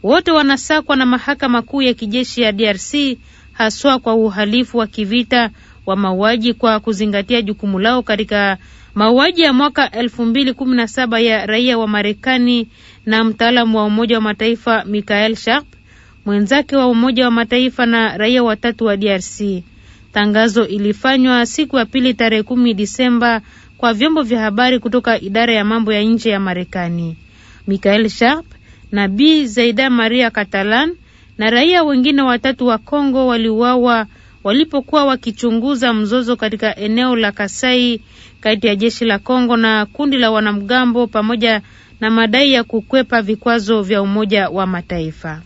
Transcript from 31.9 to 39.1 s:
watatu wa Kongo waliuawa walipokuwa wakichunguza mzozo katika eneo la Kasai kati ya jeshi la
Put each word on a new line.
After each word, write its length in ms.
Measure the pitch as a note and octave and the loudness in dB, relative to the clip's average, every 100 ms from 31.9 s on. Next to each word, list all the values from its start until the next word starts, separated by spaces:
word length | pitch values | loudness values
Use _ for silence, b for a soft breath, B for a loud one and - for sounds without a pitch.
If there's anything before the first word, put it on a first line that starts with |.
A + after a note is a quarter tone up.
| C4+ B3+ C#4 | 2 2 2
watatu 440 | C4+ A#3+ C4+ B3+ A#3+ | 2 0 -2 0 0
wa 120 | A3 | 0
Kongo 480 | - D4 C#4 C4 B3+ | -2 -2 0 0 0
waliuawa 800 | A#3 A3+ A3 A#3+ B3+ B3 A#3 G#3 b b b | 0 0 0 2 2 2 2 -2 b b b
walipokuwa 600 | G3+ B3 D#4 C#4+ C4 D4+ | -2 0 0 -2 0 0
wakichunguza 880 | C#4 C4 - G#3 A#3+ A3+ B3+ C4+ B3 | 2 0 -6 -4 -2 0 -2 0 0
mzozo 420 | A3 G#3 B3 A#3+ A#3+ | 0 0 -2 -2 -2
katika 400 | A3 G#3+ A3 F#3+ | -4 -2 -4 -4
eneo 400 | G#3 A3+ B3+ A#3+ | -2 0 0 0
la 160 | G#3 | -2
Kasai 680 | G3+ G3 - B3+ B3 B3 A3+ B B B B | -4 -8 -4 0 2 0 -2 B B B B
kati 260 | G#3+ G#3+ A3 | -2 0 0
ya 100 | G3+ | 0
jeshi 280 | A3+ - | -2 0
la 140 | A#3 | -2